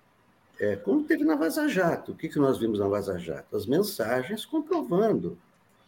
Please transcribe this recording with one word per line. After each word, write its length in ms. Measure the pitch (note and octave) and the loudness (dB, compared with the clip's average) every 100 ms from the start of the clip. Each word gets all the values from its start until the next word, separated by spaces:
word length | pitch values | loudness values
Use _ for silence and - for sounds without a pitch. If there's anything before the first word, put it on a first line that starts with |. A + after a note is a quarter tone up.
| _ _ _ _ _ - | _ _ _ _ _ -2
É, 160 | G#2 G2 | -2 0
como 280 | - D4 | 2 0
teve 200 | D4+ D4+ | 2 2
na 120 | D4+ D4 | 2 2
Vaza 320 | D#4+ D4+ D4 | 0 0 0
Jato. 460 | F#3+ E3+ B2+ - | 2 2 0 -6
O 20 | - | -10
que 140 | D#3+ | -4
que 100 | D3+ | 2
nós 180 | C3+ G#2 | 2 4
vimos 220 | A2+ G#2 | 0 2
na 80 | G2 | 2
Vaza 320 | G2+ F#2 F2 | 0 -2 -4
Jato? 360 | E2+ C#2 - G#2+ | -6 -10 -6 -6
As 120 | G2 | 0
mensagens 800 | D#3 G#3 - A2 B2+ C3+ A3 - | 0 0 -2 -2 -2 -2 -8 -4
comprovando 920 | D#4 D#4 E4+ B3 F3+ A3 C#3+ - - _ _ _ _ | -6 -2 -2 0 2 2 0 -2 -10 _ _ _ _